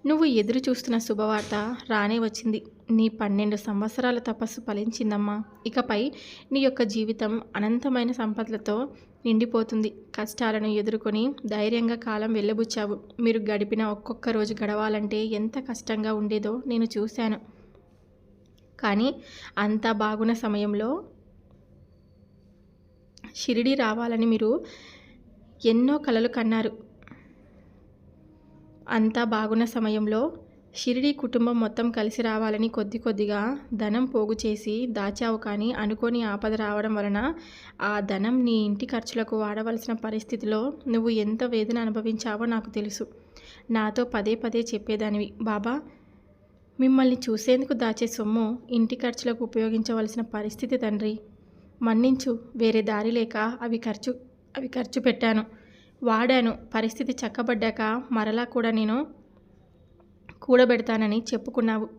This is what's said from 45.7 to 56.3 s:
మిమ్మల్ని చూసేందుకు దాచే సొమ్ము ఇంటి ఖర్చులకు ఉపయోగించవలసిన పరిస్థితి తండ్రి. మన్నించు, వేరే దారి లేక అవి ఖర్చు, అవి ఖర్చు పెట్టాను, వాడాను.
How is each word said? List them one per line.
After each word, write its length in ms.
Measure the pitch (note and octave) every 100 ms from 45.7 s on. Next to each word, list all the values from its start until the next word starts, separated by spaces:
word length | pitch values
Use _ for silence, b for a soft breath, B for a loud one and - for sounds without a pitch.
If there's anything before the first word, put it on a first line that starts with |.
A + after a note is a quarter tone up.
| C#4 - B B B B B _ _ - -
మిమ్మల్ని 380 | C4 C4 C4 B3 B3+
చూసేందుకు 440 | A3 A#3 B3+ C4
దాచే 340 | A#3+ A#3 A3 A#3
సొమ్ము 520 | A#3 G#3+ A3+ A3 A#3+ -
ఇంటి 260 | A#3+ A3+
ఖర్చులకు 480 | B3+ B3 A#3 B3 A#3
ఉపయోగించవలసిన 800 | A#3 A3+ A3 A3+ A3 A3+ G#3+ A#3
పరిస్థితి 560 | A3+ G#3 G#3 G#3+ B3+ B3
తండ్రి. 420 | A3+ G#3 G#3+ G#3+ - - B B B -
మన్నించు, 580 | A3+ A3 B3+ C4 C4+ A3+ -
వేరే 260 | A#3 A3+ A3
దారి 300 | G#3+ G#3 A3
లేక 260 | A#3 A3+ A3
అవి 400 | A3 B3 A#3+ A3+
ఖర్చు, 380 | A#3 G#3 - B3 - - - C#4
అవి 100 | C4
ఖర్చు 340 | B3+ A#3+ C4
పెట్టాను, 680 | B3+ A#3 A#3 A3 A3 B B B B -
వాడాను. 540 | A#3+ A3 B3